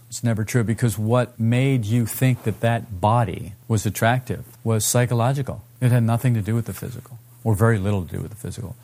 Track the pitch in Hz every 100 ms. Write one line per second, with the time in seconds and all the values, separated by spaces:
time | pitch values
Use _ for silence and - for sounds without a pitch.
0 | - - 120 110 104 123 107 107 120 101
1 | 107 123 117 - 113 123 135 131 104 120
2 | 110 - 131 127 113 92 117 117 117 92
3 | 107 120 101 80 80 - - 110 107 -
4 | 113 127 - 90 - - 113 110 - 123
5 | 123 117 117 139 127 - - - 127 123
6 | 113 117 127 113 95 117 - - - 127
7 | - - - - 113 98 113 110 95 101
8 | 85 95 85 - 92 - - -